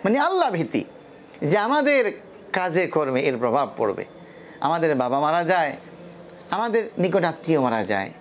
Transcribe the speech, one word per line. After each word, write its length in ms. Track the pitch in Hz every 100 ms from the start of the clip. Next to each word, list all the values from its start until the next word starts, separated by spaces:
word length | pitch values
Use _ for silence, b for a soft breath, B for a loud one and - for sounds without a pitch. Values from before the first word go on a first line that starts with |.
মানে 160 | 190 254
আল্লাহ 320 | 302 370 302
ভীতি, 320 | 180 160 110 - - - - B B
যে 160 | 147 202
আমাদের 640 | 214 294 285 277 214 - - - -
কাজে 340 | - 180 165 175
কর্মে 340 | 160 143 127
এর 160 | 139 123
প্রভাব 340 | 120 127 131 -
পড়বে। 280 | 110 95 - - B B B B
আমাদের 360 | 143 165 160 139
বাবা 240 | 123 135
মারা 240 | 147 165
যায়, 320 | 170 180 151 - - - - - - - -
আমাদের 380 | 185 233 226 208 -
নিকট 260 | 180 196
আত্মীয় 360 | 170 - - 160
মারা 240 | 127 117
যায় 280 | 98 101 95 80